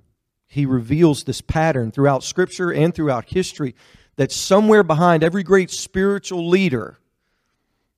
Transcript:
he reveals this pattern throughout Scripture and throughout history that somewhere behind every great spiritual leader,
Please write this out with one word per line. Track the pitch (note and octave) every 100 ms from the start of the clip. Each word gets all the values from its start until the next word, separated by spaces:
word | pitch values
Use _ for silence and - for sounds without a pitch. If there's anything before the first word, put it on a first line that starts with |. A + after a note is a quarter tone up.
| _ _ _ _ _
he | C#3+ C#3
reveals | B2+ A2+ D3+ E3 C#3+
this | - -
pattern | - D#3+ D#3+ C3+ A2+
throughout | C#3 C#3 C3
Scripture | - - F3+ - F3
and | C#3+ E3
throughout | F3 D3+ A#2+ -
history | F#3 F3+ - C3+ - _ _ _
that | - C3+
somewhere | - - G3 G#3+ G#3+
behind | E3+ D#3 F3 D#3+
every | E3 G3
great | F3 F#3+ F3
spiritual | - - F#3 G3 G3+ - F3+ E3+
leader, | F#3+ F#3 B2 - - _ _ _ _ _ _ _ _ _